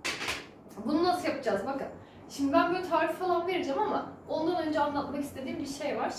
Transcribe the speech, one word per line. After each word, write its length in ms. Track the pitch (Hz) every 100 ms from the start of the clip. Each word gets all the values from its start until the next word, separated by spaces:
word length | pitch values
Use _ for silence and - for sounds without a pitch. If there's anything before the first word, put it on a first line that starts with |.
| - - - - - - - 196 226
bunu 180 | 311
nasıl 240 | 359 - -
yapacağız? 340 | - 226 196 262
Bakın. 220 | 269 - - - - -
Şimdi 240 | - 277
ben 200 | 330 349
böyle 160 | 359 349
tarif 220 | 320 320
falan 360 | 330 370 349 359
vereceğim 320 | 349 269 269
ama 320 | - - - - -
ondan 380 | 311 330 349 311
önce 120 | 302
anlatmak 420 | 294 285 - 277
istediğim 380 | 277 269 247 -
bir 80 | -
şey 300 | - 294 226
var. 160 | -